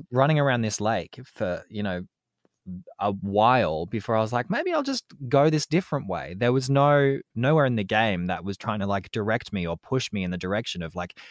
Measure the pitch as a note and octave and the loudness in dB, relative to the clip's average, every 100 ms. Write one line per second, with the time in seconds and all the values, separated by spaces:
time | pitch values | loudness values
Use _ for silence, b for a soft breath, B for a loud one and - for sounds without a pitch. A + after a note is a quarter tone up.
0 | - B2 C#3 D#3 C#3 B2 A2 - G#2 G#2+ | -2 2 4 4 4 2 0 0 0 0
1 | E2 - C3 - G2 F2 - G#2+ G#2 F2+ | -4 -12 -20 -6 -4 -4 -6 -6 -4 -4
2 | F#2+ _ _ _ _ _ - F2+ - - | -8 _ _ _ _ _ -14 -14 -14 -4
3 | G2+ G2+ G2 G2+ A2 B2+ F2+ D#2 F2 A2+ | -4 -2 -2 2 4 4 2 0 -4 -6
4 | - A2 A2 A#2+ B2 A3+ F4+ E4 C#4 C4+ | -2 0 0 -2 -2 -4 -2 -2 -2 -6
5 | - - C3 C#3 D3+ D#3 - E3 F#3+ C#3+ | -10 -14 0 4 4 2 0 -2 -2 -6
6 | G2 F2 C2+ F2+ A#2+ B2+ B2+ C#3 C#3+ D3 | -4 -6 -6 -2 2 2 2 4 6 6
7 | C#3 C#3 - - C3 D#3+ C#3 A#2 F#2+ G#2+ | 4 0 -6 -2 2 4 4 2 0 2
8 | A2+ F#2 F2+ F2 F#2 G2 - G#2+ G2 G2 | 2 0 -2 -4 -4 -6 -6 -4 -2 -2
9 | - A#2 G#2 A#2 - G2+ E2+ E2 - C3 | -4 -4 -2 -2 -2 -4 -4 -6 -4 -4
10 | - G#2 F2+ F2 F2+ G2+ A#2+ F2+ E2 F2+ | -2 -4 -4 -4 -4 -4 -4 -8 -8 -8
11 | F2 B B | -10 B B